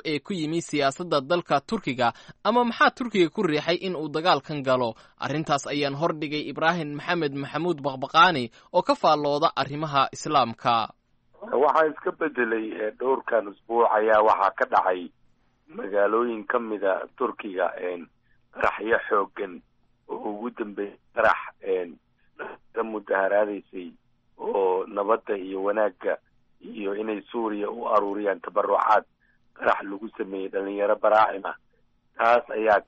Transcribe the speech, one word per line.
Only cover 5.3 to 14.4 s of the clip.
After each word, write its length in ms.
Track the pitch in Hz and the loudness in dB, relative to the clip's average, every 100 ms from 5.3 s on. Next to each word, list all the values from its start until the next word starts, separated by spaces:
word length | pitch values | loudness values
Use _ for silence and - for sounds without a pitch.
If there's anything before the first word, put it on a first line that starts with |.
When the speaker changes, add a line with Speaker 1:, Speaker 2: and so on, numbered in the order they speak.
| 147 160 143 - | -4 0 -2 -2
Speaker 1:
ayaan 300 | 147 139 139 | -2 -2 0
hordhigay 480 | 170 156 147 151 143 | -2 -2 -6 -6 -6
Ibraahim 400 | 139 160 175 151 147 | -2 0 0 -4 -6
Maxamed 320 | - 175 147 | -4 -2 -2
Maxamuud 480 | 139 139 147 175 151 | -4 -6 -4 -2 -2
Baqbaqaani, 640 | 139 131 131 160 180 151 120 - _ | -4 -6 0 6 6 4 -4 -10 _
oo 100 | 180 | 0
ka 120 | - | 0
faallooda 540 | 285 180 151 147 143 160 - | 2 4 4 2 2 2 0
arrimaha 520 | 135 147 156 139 131 | -4 -4 -2 0 0
Islaamka. 800 | - 156 147 117 113 127 117 107 - _ _ _ _ | -2 0 2 2 0 0 2 0 -8 _ _ _ _
Speaker 2:
Waxaa 480 | 120 117 143 151 156 | -4 2 4 4 2
iska 240 | 147 185 | 0 -6
beddelay, 540 | 175 156 127 117 113 110 | -4 -4 -2 0 -2 -4
eh, 240 | - 107 - | -6 -6 -4
dhowrkan 480 | 127 131 - 113 101 | -2 -2 0 0 0
usbuuc 400 | 95 - 117 117 107 | -8 -2 2 4 4
ayaa 240 | 110 107 110 | 4 6 6
waxaa 240 | 92 | 4